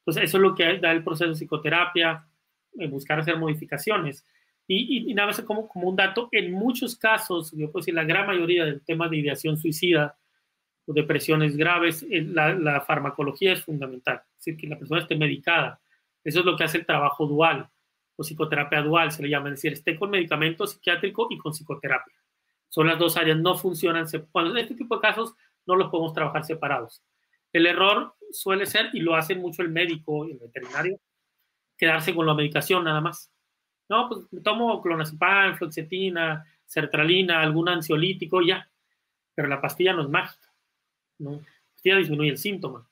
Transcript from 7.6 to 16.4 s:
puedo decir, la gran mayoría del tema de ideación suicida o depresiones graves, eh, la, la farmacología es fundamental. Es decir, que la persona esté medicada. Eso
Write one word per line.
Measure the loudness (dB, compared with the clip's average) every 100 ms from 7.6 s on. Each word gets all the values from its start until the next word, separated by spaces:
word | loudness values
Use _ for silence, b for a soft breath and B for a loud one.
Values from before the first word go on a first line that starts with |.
| -6
puedo | -4
decir, | -4
la | -2
gran | 2 2 2
mayoría | 0 2 2
del | 2 -2
tema | -4 -2 -2
de | 0
ideación | -2 -2 -2 -2
suicida | -2 0 2 4 2 -4 _ _ _ _ _ _ -2
o |
depresiones | -2 0 -2 2 2 2 2
graves, | 2 2 2 0 -4
eh, | -2
la, | 0 2 2
la | 2 0 0
farmacología | 0 -2 -2 -4 -4 2 2
es | 2
fundamental. | -4 -6 -6 -8 -6 -6 _ _
Es |
decir, | -10 -10
que | -10
la | -12
persona | -4 -4
esté | -2 0
medicada. | 0 0 0 2 0 -6 _ _ _ _
Eso | -2 2